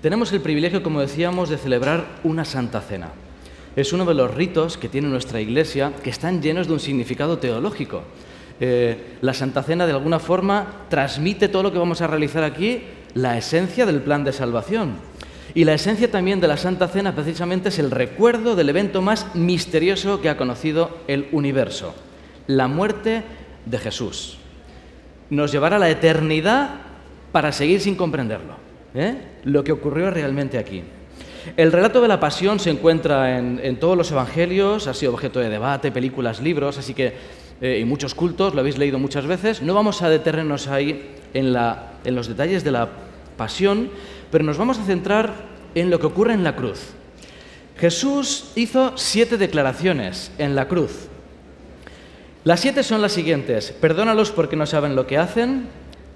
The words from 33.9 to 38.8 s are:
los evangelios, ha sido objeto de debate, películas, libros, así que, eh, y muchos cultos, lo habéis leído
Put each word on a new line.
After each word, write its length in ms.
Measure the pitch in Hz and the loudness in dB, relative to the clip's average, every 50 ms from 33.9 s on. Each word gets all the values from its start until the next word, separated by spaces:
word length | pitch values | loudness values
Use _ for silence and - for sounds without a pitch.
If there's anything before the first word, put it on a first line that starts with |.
| 185 | 4
los 120 | 175 165 165 | 4 2 2
evangelios, 760 | 156 135 123 120 - 160 175 175 185 190 196 196 208 214 208 | 0 0 0 0 0 0 0 2 2 2 2 2 2 0 -2
ha 60 | 139 127 | -6 -4
sido 180 | - 147 131 | 0 0 0
objeto 280 | 120 - 147 127 - 127 | 0 0 -4 -4 -2 -2
de 100 | 120 110 | 0 0
debate, 420 | 107 107 117 135 139 131 - 139 | -2 -2 0 -2 -2 0 -2 -2
películas, 480 | 113 127 127 135 131 135 123 117 110 104 | -2 0 -2 -2 -2 -2 -2 -2 -4 -2
libros, 380 | 131 160 175 147 139 143 139 | -2 -2 0 0 -2 -2 -4
así 160 | 139 127 127 120 | -6 -10 -8 -4
que, 200 | - 131 120 - - - - - - - - - - | -2 -2 -2 -2 -6 -16 -18 -18 -20 -20 -20 -12 -6
eh, 200 | 127 131 127 107 | -2 -2 0 0
y 20 | 113 | 0
muchos 320 | 117 143 143 151 131 - | 0 -2 -2 -4 -8 -4
cultos, 380 | - 165 175 160 - 190 196 147 | -2 -2 -2 0 0 0 0 2
lo 80 | 143 | 0
habéis 160 | 131 143 139 | 0 0 0
leído 220 | 131 | 0